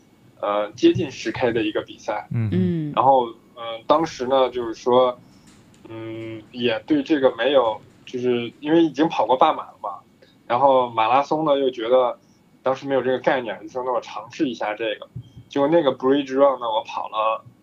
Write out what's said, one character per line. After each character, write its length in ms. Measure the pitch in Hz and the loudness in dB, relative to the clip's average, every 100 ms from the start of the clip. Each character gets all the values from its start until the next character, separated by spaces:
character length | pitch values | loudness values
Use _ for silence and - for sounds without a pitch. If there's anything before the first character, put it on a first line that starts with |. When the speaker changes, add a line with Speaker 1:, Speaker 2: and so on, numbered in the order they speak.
| _ _ _ - | _ _ _ -8
Speaker 1:
呃， 320 | 101 104 104 | -2 -2 -2
接 220 | - 170 | 2 2
近 180 | 170 147 | 4 -2
十 200 | 117 117 | -6 -8
K 180 | - 123 | -2 -2
的 100 | 117 | 0
一 120 | 107 | -2
个 80 | - | -4
比 180 | - - | -8 -10
赛。 280 | - 208 - | -8 -8 -6
Speaker 2:
嗯。 180 | 120 110 | -4 -2
Speaker 3:
嗯。 400 | 180 180 170 151 - | 0 0 -2 -2 2
Speaker 1:
然 80 | |
后， 220 | 127 135 117 113 _ 117 | 4 4 2 -8 _ -14
呃， 260 | 117 113 - | -12 -6 0
当 200 | 151 160 | 2 0
时 200 | - 123 | -4 0
呢， 220 | 135 127 | 2 2
就 160 | 123 117 | -2 -6
是 80 | |
说， 460 | 110 123 123 127 - - - - - _ _ - | -4 2 4 4 0 -14 -20 -20 -20 _ _ -18
嗯， 520 | 113 113 113 113 110 - | -14 -12 -12 -12 -14 -14
也 280 | 127 120 110 - | -4 -2 -2 0
对 160 | 151 | 0
这 160 | 135 151 | 2 2
个 160 | 131 117 | 2 2
没 160 | 123 | 2
有， 300 | 139 117 104 - _ - | 4 2 -2 -12 _ -12
就 120 | 127 | -4
是 340 | 123 120 117 - | 0 0 -4 -8
因 100 | 147 | 2
为 100 | 165 | 4
已 80 | 160 | 4
经 160 | 135 131 | 2 0
跑 160 | - - | 0 0
过 100 | 127 | 4
半 180 | 156 | 4
马 100 | 139 - | 2 -8
了 100 | - | -12
嘛， 60 | 104 95 - _ _ _ - | -12 -12 -18 _ _ _ -4
然 100 | 120 | 2
后 300 | 139 127 120 | 4 4 2
马 200 | 113 110 | 0 2
拉 120 | 131 | 2
松 220 | 143 156 | 0 -2
呢， 140 | 156 139 | 0 0
又 100 | 135 | 0
觉 200 | 123 110 | -2 0
得 280 | 127 123 - _ _ _ _ | 2 2 -4 _ _ _ _
当 120 | 131 135 | -6 -4
时 120 | 139 | -2
没 80 | 135 | -2
有 60 | |
这 100 | 123 | 0
个 80 | 127 | -2
概 220 | 170 135 | 0 -2
念， 180 | 117 92 | -4 -10
就 60 | 107 | -10
说 160 | 127 | -8
那 80 | 127 | -4
我 80 | 117 | -4
尝 300 | - 104 113 | -6 -12 -12
试 180 | - 147 | -6 -4
一 40 | |
下 200 | 117 104 | -4 -6
这 220 | 107 113 104 | -4 -6 -6
个。 120 | - - - - - | -12 -18 -20 -20 -8
结 120 | 143 | -2
果 80 | 139 | 2
那 160 | 170 | 4
个 120 | 139 131 | 2 2
Bridge 380 | 131 143 135 | 2 2 0
Run 260 | 131 139 127 | 4 4 4
呢， 80 | 117 | -2
我 160 | 110 113 | -4 -4
跑 240 | 113 - | -8 -6
了， 340 | 107 110 110 - _ | -2 0 -2 -8 _